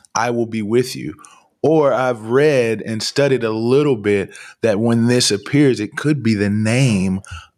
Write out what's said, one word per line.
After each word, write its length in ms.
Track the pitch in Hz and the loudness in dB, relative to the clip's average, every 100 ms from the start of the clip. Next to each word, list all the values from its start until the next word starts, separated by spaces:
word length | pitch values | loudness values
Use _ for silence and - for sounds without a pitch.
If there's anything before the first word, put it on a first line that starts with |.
| _ | _
"I 160 | - 117 | -4 -2
will 160 | 120 113 | -2 -4
be 160 | 110 | -6
with 340 | 101 117 - 65 | -2 0 -2 -6
you." 180 | 67 - - - _ _ | -12 -14 -20 -20 _ _
Or 300 | 143 160 143 | 0 2 2
I've 300 | 123 127 117 | 2 -2 -4
read 580 | 110 127 151 135 117 110 | -2 2 2 2 0 -2
and 220 | 104 110 | -6 -6
studied 420 | - - 139 127 | -4 0 2 0
a 60 | 113 | -2
little 460 | 110 117 135 147 120 | -2 2 2 2 0
bit 380 | 104 101 95 - - - | 0 0 -2 -10 -20 -4
that 180 | 113 101 | -2 0
when 260 | 117 117 117 | 2 2 2
this 240 | 123 117 | 2 0
appears, 480 | 101 - 143 160 104 | -2 0 2 2 2
it 180 | 107 - | -4 -4
could 260 | 147 147 | -2 0
be 120 | 113 | 0
the 160 | 104 101 | 0 0
name 720 | 104 110 120 135 101 95 95 - - - | 0 0 2 2 2 0 -4 -8 -18 -20